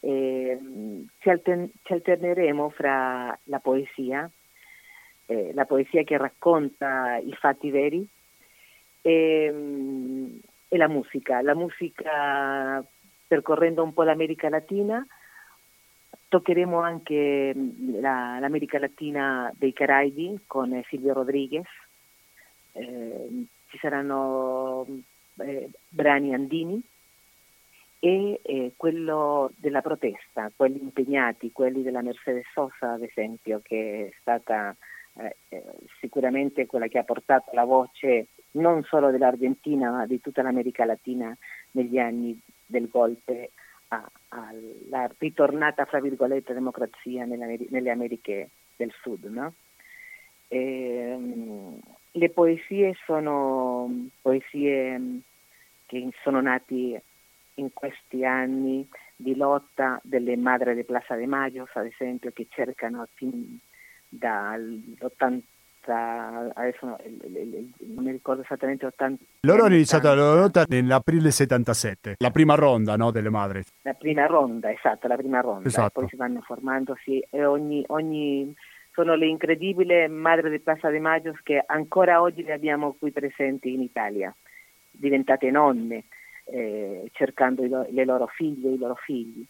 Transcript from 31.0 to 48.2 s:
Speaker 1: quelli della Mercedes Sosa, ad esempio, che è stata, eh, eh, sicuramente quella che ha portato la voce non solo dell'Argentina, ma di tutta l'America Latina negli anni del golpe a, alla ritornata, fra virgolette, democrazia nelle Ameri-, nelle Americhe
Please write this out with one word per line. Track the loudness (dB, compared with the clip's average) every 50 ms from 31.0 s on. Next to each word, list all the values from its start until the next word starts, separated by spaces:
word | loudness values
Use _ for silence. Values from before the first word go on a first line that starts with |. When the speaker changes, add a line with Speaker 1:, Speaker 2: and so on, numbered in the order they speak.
| -2 0 0 0 0 0 -2 _ -10 -12
Speaker 1:
quelli | -2 0 0 0 0 -2
della | -4 -4 -4 -4
Mercedes | -4 -6 -8 -8 -6 -4 -4 -4 -6 -8
Sosa, | -4 -4 -4 -4 -6 -6 -6 -6 -4
ad | -6
esempio, | -8 -8 -6 -6 -6 -6 -6 -10 _ -6 -6 -6
che | -4 -6 -6 -4 -4 -4 -6 -8 -8 -10
è | -12 _
stata, | _ -2 -2 -2 0 -2 -2 -2 -2 -6 -8 _ -20 -20 -20 -20 -20 _ _ -12
eh, | -12 -12 -12 _ _ _
eh, | -16 -16 -16 -16 -20 -20 -20 -20 -20 _
sicuramente | -14 -6 -4 0 0 0 0 0 -2 -2 -2 -4 -6
quella | -2 -2 -4 -4 -2
che | -2 -2
ha | -2
portato | -2 -4 -6 0 2 2 2 2 0
la | 0 0 4
voce | 6 6 4 4 2 _ -4 0 2 2 2 0 _ _ -20 _ _
non | _ 2 4 4 4 4
solo | 0 2 2 4 4 4
dell'Argentina, | 4 4 4 4 2 2 0 0 0 -2 _ -2 0 0 0 0
ma | -2 -2 -2
di | -2 -4 -4
tutta | _ -6 -4 -2
l'America | -2 0 0 0 -2 -2 -2 0 0
Latina | 0 0 -4 _ -6 -6 -6 -6 -8 -10 _ -18 -20 -20 -20 -20 _
negli | _ -2 -2 0 0 0
anni | 0 0 -2 -4 -4 -6 -6 -10 _ _ _ _ _
del | _ -4 -4 -4 0
golpe | 2 2 2 2 2 -4 _ -8 -6 -6 -8 -14 _ -20 -20 -20 -20 -20 _ _
a, | -10 -10 -10 -12 _ -20 _ _
alla | -16 -14 -14 -14 -16 -16 -16 -16 -18 -18 -14 -8 -4 -4 -4 -4 -6 _
ritornata, | -8 -6 2 4 4 4 4 2 0 0 0 0 -2
fra | 0 0 -2
virgolette, | -2 -2 0 0 0 0 0 -2 -4 -6 -6
democrazia | -4 -4 -6 -4 -4 -6 -6 -8 -12 -12 -10 -8 -8 -6
nelle | -8 -8 -8 -8
Ameri-, | -8 -8 -8 -8 -6
nelle | -4 -2 -2 -2
Americhe | -2 -2 -4 -6 -6 -8